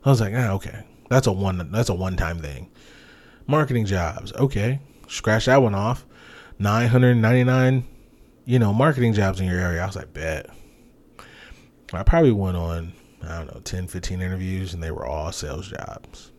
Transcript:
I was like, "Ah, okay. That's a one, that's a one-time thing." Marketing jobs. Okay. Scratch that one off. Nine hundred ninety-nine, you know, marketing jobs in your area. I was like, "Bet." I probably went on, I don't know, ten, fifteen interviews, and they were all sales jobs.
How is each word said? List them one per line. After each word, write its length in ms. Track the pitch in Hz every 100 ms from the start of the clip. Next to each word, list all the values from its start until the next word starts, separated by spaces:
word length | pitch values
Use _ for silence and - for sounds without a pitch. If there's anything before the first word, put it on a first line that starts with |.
I 60 | 139
was 120 | 131
like, 120 | 104 113
"Ah, 160 | 117
okay. 300 | 98 - - - - -
That's 180 | 131 127
a 40 |
one, 400 | 95 98 90 82
that's 180 | 107 117
a 40 |
one-time 460 | 90 92 90 82 85
thing." 300 | 78 67 - - - - - - - - -
Marketing 380 | 151 139 120 104
jobs. 460 | 95 85 - -
Okay. 460 | - 135 104 107 139 - - -
Scratch 380 | - - 214 -
that 160 | 135
one 140 | 120 98
off. 280 | 107 123 - - - - - -
Nine 300 | 101 110 120
hundred 280 | 127 123 120
ninety-nine, 680 | 110 127 123 127 131 131 - - - _ - _ -
you 120 | 123
know, 160 | 110
marketing 400 | 104 147 131 117
jobs 260 | 104 98 92
in 60 | 92
your 140 | 90
area. 240 | 90 82
I 20 | 92
was 100 | 98
like, 180 | 71
"Bet." 360 | - 80 78 - - - _ - _ _ - - - - - - _ -
I 80 | 85
probably 300 | 101 170 147
went 260 | 104 95 90
on, 360 | 85 82 82 90 - _
I 160 | 85 85
don't 160 | 73
know, 80 | 78
ten, 220 | - 90 90
fifteen 340 | 92 - 92
interviews, 540 | 92 92 92 95 92
and 80 | 82
they 80 | 80
were 160 | - 62
all 260 | 76 80
sales 380 | - 76 69 95
jobs. 600 | - - - - - -